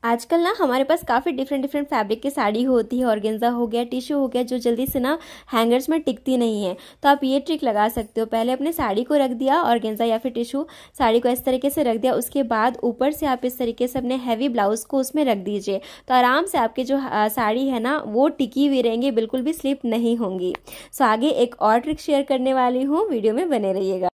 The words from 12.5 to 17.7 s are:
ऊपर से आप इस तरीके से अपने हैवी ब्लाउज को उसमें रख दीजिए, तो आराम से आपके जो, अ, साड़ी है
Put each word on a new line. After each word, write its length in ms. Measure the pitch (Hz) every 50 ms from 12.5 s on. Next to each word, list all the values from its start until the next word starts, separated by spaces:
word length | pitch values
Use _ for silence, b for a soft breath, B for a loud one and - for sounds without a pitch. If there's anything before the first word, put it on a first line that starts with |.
| 240 220 214 254 240 - -
ऊपर 280 | 240 233 - 254 285
से 140 | 302 302 320
आप 200 | 285 262 247 -
इस 120 | 254 247
तरीके 300 | - 254 226 233 - 240
से 120 | 247 247 262
अपने 160 | 254 240 254
हैवी 340 | 262 247 254 233 220 262 285
ब्लाउज 340 | 233 233 202 196 214 226 -
को 140 | - -
उसमें 280 | 269 262 262 - 302 302
रख 120 | 262 220
दीजिए, 440 | 196 185 196 208 202 196 - 196 196 190 B B B B
तो 60 | - 254
आराम 320 | 254 247 247 254 294 349
से 120 | 392 -
आपके 260 | 302 233 226 233 - 254
जो, 140 | 233 269
अ, 300 | 277 269 - - 214 214
साड़ी 400 | 214 214 254 233 214 220 240 269
है 120 | 269